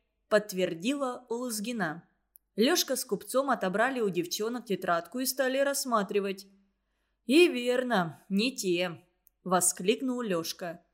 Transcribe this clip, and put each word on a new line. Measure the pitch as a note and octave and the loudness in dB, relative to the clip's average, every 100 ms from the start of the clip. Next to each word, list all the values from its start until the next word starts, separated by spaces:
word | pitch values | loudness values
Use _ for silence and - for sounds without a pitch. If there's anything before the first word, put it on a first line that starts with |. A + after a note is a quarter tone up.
| _ _ _ | _ _ _
подтвердила | G#3+ G#3 F#3 F3+ E3 G#3+ C#4+ B3+ B3 - | 0 2 -2 -2 -2 -4 -2 -4 -6 -8
Лузгина. | A#3 B3+ G#3+ G#3+ A#3+ E3 E3 - _ _ - _ - | -6 -4 -6 -6 -4 -4 -6 -14 _ _ -20 _ 0
Лёшка | B3+ E4+ - B3+ | 2 2 0 -4
с | - | -4
Купцом | G3 - B3+ C#4 | -6 -2 0 2
отобрали | A3+ F#3+ G3+ B3 B3+ | 0 0 0 0 0
у | G#3 | 0
девчонок | F3 E3 - A3 B3 - | 0 -2 -4 -4 -6 -4
тетрадку | F#3 F#3 E3+ - B3+ | -2 0 0 -2 -4
и | C4 | -2
стали | - C4 C4+ | 0 0 2
рассматривать. | C#4 C#4 C4 A3+ G3+ G3+ G3 G3 - _ _ _ _ _ _ _ | 0 0 0 0 2 0 -2 -6 -12 _ _ _ _ _ _ _
"И | - D4 F4 | 4 6 6
верно, | B3 A#3+ B3+ B3 G#3 E3 - - | 4 0 0 2 0 0 -6 -2
не | F#3+ B3+ | 0 0
те", | C4 F#3+ F3 F3+ D3+ - _ _ _ | 0 0 0 0 -6 -16 _ _ _
воскликнул | F3+ F3+ F3 - F#3 B3+ C4 B3 | 0 2 2 0 0 0 -2 -4
Лёшка. | A3+ E3+ D#3 - F3 E3 _ | -2 -2 -2 -8 -10 -12 _